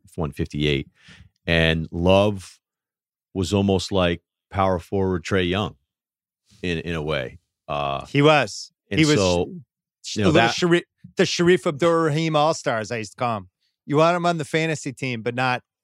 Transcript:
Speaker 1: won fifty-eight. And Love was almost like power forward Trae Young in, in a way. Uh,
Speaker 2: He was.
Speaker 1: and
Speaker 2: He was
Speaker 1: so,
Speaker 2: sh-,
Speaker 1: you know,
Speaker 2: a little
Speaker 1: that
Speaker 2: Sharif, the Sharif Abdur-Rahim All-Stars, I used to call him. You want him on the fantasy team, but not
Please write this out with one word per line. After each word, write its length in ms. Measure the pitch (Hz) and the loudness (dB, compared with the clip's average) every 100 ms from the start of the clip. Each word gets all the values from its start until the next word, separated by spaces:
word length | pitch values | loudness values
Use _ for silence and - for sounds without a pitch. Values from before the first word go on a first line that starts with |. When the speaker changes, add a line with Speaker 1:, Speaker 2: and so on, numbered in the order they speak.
| _ - | _ -8
Speaker 1:
won 160 | 78 | -8
fifty-eight. 560 | - 80 73 73 69 - _ - - - _ - | -6 -8 -2 -2 -2 -4 _ -20 -20 -20 _ -2
And 420 | 85 80 80 78 | 2 2 0 -4
Love 640 | 85 87 95 104 101 90 - _ _ _ _ _ _ _ | -2 4 4 4 -2 -10 -20 _ _ _ _ _ _ _
was 180 | 95 87 | -6 0
almost 400 | 101 98 95 - | 2 2 0 0
like 300 | 98 87 87 _ _ _ | 0 0 -2 _ _ _
power 280 | 98 95 90 | -2 0 -2
forward 460 | - 98 95 90 | -4 -2 0 -2
Trae 240 | - 98 90 | -2 -2 0
Young 260 | 92 95 - _ _ _ _ _ _ _ _ | -2 -4 -8 _ _ _ _ _ _ _ _
in, 160 | 90 85 | -6 -4
in 160 | 85 | -4
a 80 | 82 | -6
way. 360 | 76 76 62 - _ _ - | -4 -4 -6 -12 _ _ -10
Uh, 380 | 73 71 67 - | -6 -4 -6 -4
Speaker 2:
He 160 | 143 | 2
was. 500 | 147 151 113 - - _ _ | 4 4 2 -6 -16 _ _
Speaker 1:
and 80 | 98 | 0
Speaker 2:
He 40 | |
was 120 | 156 147 | 2 4
Speaker 1:
so, 360 | 95 87 - 180 - _ _ _ | 4 2 -2 -8 -20 _ _ _
Speaker 2:
sh-, 140 | - - | -10 0
Speaker 1:
you 60 | |
know, 60 | 196 | 4
Speaker 2:
a 20 | |
little 180 | 147 113 | 4 4
Speaker 1:
that 60 | |
Speaker 2:
Sharif, 280 | - 175 170 - _ - - | 2 2 2 0 _ -8 -2
the 100 | 185 | -2
Sharif 400 | - 175 180 180 | 2 2 2 0
Abdur-Rahim 720 | 147 170 165 160 147 160 151 | 0 2 2 2 0 0 2
All-Stars, 540 | 151 160 - 117 101 | 0 0 -2 -4 -4
I 80 | 120 | -8
used 140 | 107 | -10
to 40 | - | -6
call 220 | 123 110 | -4 -4
him. 100 | 92 _ _ _ - | -8 _ _ _ -2
You 100 | 147 | 2
want 200 | 160 175 | 4 4
him 100 | 175 | 0
on 120 | 170 | -2
the 60 | |
fantasy 480 | 139 160 160 151 190 | -2 -2 -2 -4 -8
team, 300 | - 135 120 | -8 -6 -6
but 120 | 110 | -4
not 280 | 120 131 123 - _ | -2 -2 -2 -6 _